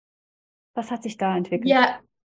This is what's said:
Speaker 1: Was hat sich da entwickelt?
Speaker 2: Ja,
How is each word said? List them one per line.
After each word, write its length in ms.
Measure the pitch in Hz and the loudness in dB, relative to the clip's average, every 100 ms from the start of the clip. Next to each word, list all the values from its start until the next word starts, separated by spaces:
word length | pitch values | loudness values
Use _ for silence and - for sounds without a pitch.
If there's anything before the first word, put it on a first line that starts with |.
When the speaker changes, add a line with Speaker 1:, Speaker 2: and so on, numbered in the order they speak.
| _ _ _ _ _ _ _ | _ _ _ _ _ _ _
Speaker 1:
Was 160 | - 220 | -10 -8
hat 120 | 240 | -8
sich 140 | 226 - | -8 -4
da 200 | 190 180 | -2 -2
entwickelt? 320 | 180 180 247 | -2 -2 2
Speaker 2:
Ja, 300 | 262 240 - _ _ _ | 4 4 0 _ _ _